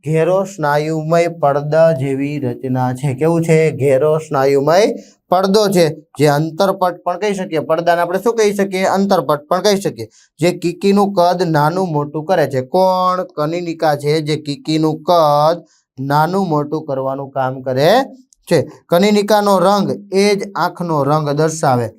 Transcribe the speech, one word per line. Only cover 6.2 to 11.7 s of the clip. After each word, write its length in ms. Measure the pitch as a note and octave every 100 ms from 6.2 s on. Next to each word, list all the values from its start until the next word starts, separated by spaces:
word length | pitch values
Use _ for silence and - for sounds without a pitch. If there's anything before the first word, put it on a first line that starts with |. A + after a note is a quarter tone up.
| D3
અંતરપટ 720 | C#3+ D#3+ D#3 G3 F#3+ F3+ F3
પણ 160 | - F3+
કહી 140 | G#3
શકીએ. 280 | F#3 F3 D#3+ C#3
પડદાને 320 | D#3+ E3+ E3+
આપણે 180 | E3+ F#3
શું 160 | A#3 A3+
કહી 180 | G#3
શકીએ? 300 | G3+ G3 F#3 F#3+ F#3
અંતરપટ 520 | G3 F#3 C#3+ D3 -
પણ 120 | F3+
કહી 200 | G3 G3
શકીએ. 260 | E3 A#2+ A2 _ _ _
જે 120 | E3+
કીકીનું 600 | F3+ E3+ E3+ G3 G3+ G3+
કદ 340 | G3 F3 F3+ F3 D#3
નાનું 380 | D3+